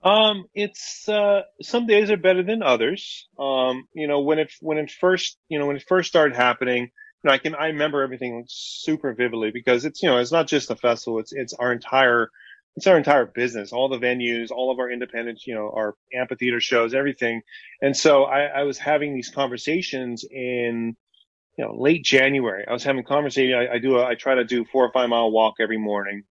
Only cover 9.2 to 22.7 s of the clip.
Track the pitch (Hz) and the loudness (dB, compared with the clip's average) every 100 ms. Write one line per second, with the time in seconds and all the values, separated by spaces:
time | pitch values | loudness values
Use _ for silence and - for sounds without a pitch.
9.2 | 123 113 110 117 117 123 143 - 185 127 | -2 0 -4 -4 0 0 0 -2 2 2
10.2 | 123 165 156 151 - 117 123 117 - 113 | 2 0 2 0 -2 -2 0 0 -2 -6
11.2 | 110 139 123 - 123 120 - 131 131 120 | -6 -10 -10 -4 -4 -4 -2 2 4 4
12.2 | 113 _ - - _ - - 175 147 147 | 0 _ -20 -20 _ -2 4 4 6 2
13.2 | 120 - 123 117 101 120 135 131 123 123 | 2 -2 -4 -4 -8 -4 -2 0 -2 -2
14.2 | 120 117 113 123 127 127 127 120 123 120 | -2 -4 -6 -4 -4 -2 -4 -6 -8 -8
15.2 | 117 110 - 113 107 - 107 104 _ 127 | -8 -10 -10 -8 -6 -4 -4 -6 _ -8
16.2 | 127 123 123 120 - 123 117 131 143 131 | -6 -4 -2 -2 0 2 2 0 -2 -2
17.2 | 117 117 - - - - 139 135 156 143 | -4 -4 -10 -20 -20 -4 -2 2 6 6
18.2 | 139 135 147 139 143 135 143 151 147 135 | 6 2 0 -2 -2 -4 0 0 0 -6
19.2 | 120 - 135 120 - 165 185 135 127 117 | -8 -4 -4 -4 -4 -4 -4 -6 -8 -10
20.2 | - 135 127 123 120 117 117 117 _ _ | -12 -10 -6 -4 -2 -4 -6 -8 _ _
21.2 | _ _ _ - - 110 131 165 131 135 | _ _ _ -10 -8 -2 0 2 2 4
22.2 | 135 139 123 98 104 | 4 2 -2 -4 -6